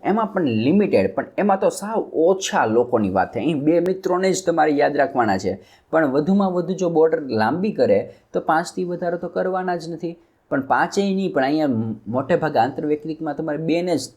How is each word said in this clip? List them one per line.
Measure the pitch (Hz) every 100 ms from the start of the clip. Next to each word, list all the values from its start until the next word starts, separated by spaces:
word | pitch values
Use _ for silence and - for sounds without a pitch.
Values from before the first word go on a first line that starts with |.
એમાં | 151 214 214
પણ | 190
લિમિટેડ, | 147 107 123 202 190 107 95
પણ | - - -
એમાં | 202 190
તો | 185
સાવ | - 208 220 -
ઓછા | 139 165 190 - 196 117
લોકોની | 117 - 117 98
વાત | 95 90
થાય. | 110
અહીં | 135 151
બે | 151 170
મિત્રોને | 175 185 185 180 190
જ | 170 170
તમારે | 165 151
યાદ | 143 143 143
રાખવાના | 131 127 110 95
છે, | 95 95 - _ _
પણ | 160 147
વધુમાં | 139 160 196 190
વધુ | 180 165
જો | 180 175
બોર્ડર | 160 160 160
લાંબી | 135 110 110 165 208
કરે | - 110 101 - - _
તો | 175
પાંચથી | - 160 170 -
વધારો | 175 175 175 175
તો | 175
કરવાના | 185 185 185 185 175
જ | 160
નથી, | 160 165 165 _ _ _
પણ | 143
પાંચેય | 135 127 170 202 196
નહીં, | 190 185
પણ | 143
અહીંયા | 131 156 147 113 113 107 101
મોટે | 160 160 170
ભાગે | 156 135
આંતરવૈયક્તિકમાં | 120 151 151 151 160 156 160 143
તમારે | 160 147
બેને | 160 170 180 151
જ | -